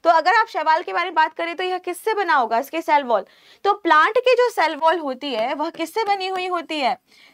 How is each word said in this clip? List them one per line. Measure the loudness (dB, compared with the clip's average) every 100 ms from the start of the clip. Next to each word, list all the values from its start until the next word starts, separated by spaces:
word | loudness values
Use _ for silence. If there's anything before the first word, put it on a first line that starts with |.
तो | 4
अगर | 4 4
आप | 2 0
शैवाल | -2 0 0
के | 0
बारे | -4
में | -2
बात | 0 0
करें | -2 -8 -4
तो |
यह | -4 -4
किससे | -6 -6 -4
बना | -2 0
होगा, | 0 2 -2
इसके | -2 -6
सेल | 0 0
वॉल? | 2 -2 -2 _ _ _
तो | -2
प्लांट | 0 2 4 4 2
की | 2
जो | 4 2
सेल | 2 -2 2
वॉल | 0 0
होती | -4 -6 -6
है | -4 -4
वह | -4 -6
किससे | -6 -6 -4
बनी | -2 -2 -2
हुई | -4 -4
होती | -6 -4 -4
है? | -2 -4 _ _ -20